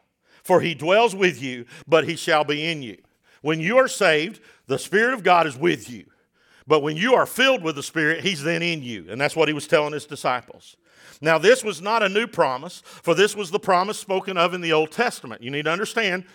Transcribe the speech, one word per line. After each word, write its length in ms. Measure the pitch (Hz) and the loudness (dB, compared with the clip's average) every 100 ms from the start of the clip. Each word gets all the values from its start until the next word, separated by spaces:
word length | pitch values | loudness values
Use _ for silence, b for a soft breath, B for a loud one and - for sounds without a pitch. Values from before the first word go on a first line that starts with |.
| _ _ _ b | _ _ _ b
for 160 | - 180 | 2 2
he 160 | 175 143 | 2 -2
dwells 400 | 156 208 233 190 | 2 4 4 2
with 260 | 185 123 | 0 0
you, 240 | 131 123 120 B B | -8 -10 -12 B B
but 160 | 160 | 2
he 100 | 143 | 2
shall 300 | 165 - 156 | -4 0 0
be 260 | 147 147 160 | 2 -2 -4
in 120 | 156 | -6
you." 160 | 120 - _ _ _ b | -10 -14 _ _ _ b
When 160 | 147 160 | -4 -2
you 200 | 160 254 | 2 2
are 100 | 262 | 2
saved, 520 | - 185 151 165 - _ b b | 2 2 2 -2 -10 _ b b
the 100 | 131 | -6
Spirit 360 | - 202 240 | 0 0 2
of 100 | 262 | 0
God 240 | 180 175 160 | 4 4 2
is 80 | 127 | 0
with 340 | 170 151 - | -2 -2 -6
you. 140 | 113 - b b b b b b | -18 -20 b b b b b b
But 160 | 151 | 2
when 120 | 147 156 | 2 -2
you 180 | 233 | 2
are 120 | 226 139 | 4 2
filled 380 | - 269 247 | 2 2 2
with 100 | 196 | -2
the 80 | 139 | -6
Spirit, 400 | - 160 151 165 | -6 -2 0 0
he's 220 | 170 160 | -2 -4
then 180 | 147 165 | -2 -2
in 220 | 170 165 | -2 -6
you. 220 | 123 107 82 | -8 -12 -10
And 100 | 113 | -4
that's 140 | 151 | -2
what 140 | 160 151 | 2 0
he 60 | |
was 120 | 147 - | 0 0
telling 260 | 165 147 | 0 0
his 140 | 151 - | -6 -12
disciples. 720 | 143 147 123 - - - _ _ B B B | -6 -4 -4 -6 -20 -20 _ _ B B B
Now, 160 | 151 160 | 0 4
this 260 | 185 254 | 6 4
was 160 | 208 156 | 2 -6
not 220 | 196 226 | -2 0
a 80 | 196 | 0
new 160 | 208 233 | 0 -2
promise, 560 | 170 147 127 175 - | 0 0 -2 -10 -18
for 300 | - - - | -20 -6 0
this 200 | 165 202 | 2 2
was 160 | 202 180 | 0 -6
the 100 | 196 | -4
promise 380 | - 180 196 202 | 0 0 0 -6
spoken 380 | - 190 190 180 | -6 -6 -2 0
of 160 | 175 | 0
in 80 | 180 | -2
the 140 | 165 | 0
Old 160 | 156 156 | 0 0
Testament. 520 | - 240 - 127 104 | -2 -2 -4 -12 -14
You 80 | 117 | -8
need 140 | 143 | -6
to 80 | 151 | -4
understand, 520 | 175 208 233 202 185 180 | -4 -4 -2 -2 -4 -8